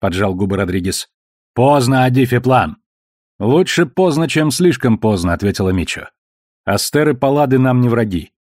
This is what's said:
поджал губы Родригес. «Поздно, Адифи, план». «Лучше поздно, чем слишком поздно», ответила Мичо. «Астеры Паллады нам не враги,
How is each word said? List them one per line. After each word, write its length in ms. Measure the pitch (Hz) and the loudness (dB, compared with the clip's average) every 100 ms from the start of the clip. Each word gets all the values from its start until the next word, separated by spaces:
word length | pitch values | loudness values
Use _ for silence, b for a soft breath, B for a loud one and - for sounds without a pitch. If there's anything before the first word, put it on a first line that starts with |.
поджал 340 | 98 90 101 | -4 -2 -2
губы 220 | 90 98 98 | -2 -2 -2
Родригес. 520 | 92 95 92 - - _ _ _ _ | -2 -4 -4 -6 -10 _ _ _ _
«Поздно, 500 | - 131 143 123 131 | 0 2 2 2 2
Адифи, 340 | 127 127 127 120 | 2 2 2 0
план». 400 | 127 127 80 - _ _ _ _ _ - | 2 0 0 -8 _ _ _ _ _ -6
«Лучше 480 | 104 151 180 - 165 | 0 2 2 0 -2
поздно, 420 | - 185 147 165 | 0 0 0 -2
чем 220 | 156 156 | 0 -2
слишком 480 | 127 175 139 123 110 | 2 0 2 0 0
поздно», 340 | 110 98 87 | 0 0 0
ответила 380 | 82 101 95 95 | -2 -2 -2 -2
Мичо. 380 | 92 78 - - _ _ _ _ _ | -2 -4 -8 -14 _ _ _ _ _
«Астеры 500 | - 101 - 143 151 | -4 -4 -2 0 0
Паллады 440 | 131 139 143 143 131 | 0 0 0 2 2
нам 220 | 131 127 | 2 2
не 80 | 123 | 2
враги, 440 | 117 110 87 76 _ _ | 0 -2 -4 -8 _ _